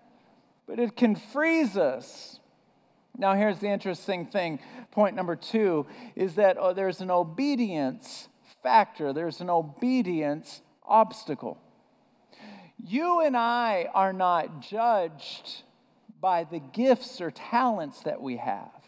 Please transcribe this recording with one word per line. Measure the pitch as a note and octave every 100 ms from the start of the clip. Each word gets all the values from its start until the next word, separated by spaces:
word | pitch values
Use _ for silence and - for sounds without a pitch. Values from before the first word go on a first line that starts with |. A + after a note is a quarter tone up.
| _ _ _ _ _ _ -
but | A#3
it | A#3+
can | - A#3 F#3+
freeze | - C#4+ D#4+ E4 B3 F#3+
us. | C#3+ B2 - - - - _ _ _ _ _ _ _ -
Now, | G3
here's | G3 G#3+ F#3+
the | G#3
interesting | G3+ G3 E3+ - F3+ E3
thing. | G3 E3+ C4 - - -
Point | G#3+ G3 A3
number | F3
two | D#3+ - A3+ G3+ D#3 C#3 - -
is | - F#3
that, | E3 G3 F3+
oh, | F#3
there's | F#3 F#3+ F3
an | F#3
obedience | F3+ E3 D#3+ C#4+ B3+ A3 D#3+ C3 B2 - - - _ _ -
factor. | B2+ A3 G3+ - D3
There's | C#3+ E3+ D3
an | F3+
obedience | E3+ D#3 - B3 B3+ F3+ E3 D3 D3+ - - _ _ -
obstacle. | A3 G#3+ - - C#3 A2+ - _ _ _ _ _ _ _ - G#3+ G3 F3 -
You | E3+ A#3+ F4 F4
and | D#4 B3
I | A#3 A#3+ A#3 F#3+ E3+
are | - F#3+
not | F#3+ F3+ E3+ D#3 D#3
judged | - G#3+ A#3 G#3 E3 D3+ - - - - _ _ _ _ - -
by | F#3 E3+
the | D#3 E3+
gifts | C3+ G#3+ C4 B3 - -
or | E3
talents | - - A#3 B3+ G3+ D3 -
that | D#3 -
we | C3+ A#2+
have. | - - - -